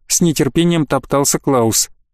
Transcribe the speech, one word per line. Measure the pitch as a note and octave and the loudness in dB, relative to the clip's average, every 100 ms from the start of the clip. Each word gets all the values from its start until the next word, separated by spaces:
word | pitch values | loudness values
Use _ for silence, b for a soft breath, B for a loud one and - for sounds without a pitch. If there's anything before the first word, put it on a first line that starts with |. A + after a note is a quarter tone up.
| - | -4
с | - | 0
нетерпением | F3 C#3+ C#3 E3 F3 E3+ D3 | 0 0 0 0 0 0 0
топтался | C#3 - C#3 C#3 D#3 | -4 -2 -2 0 -2
Клаус. | - F#3 A#2 G2+ - - _ | 0 2 2 0 -4 -8 _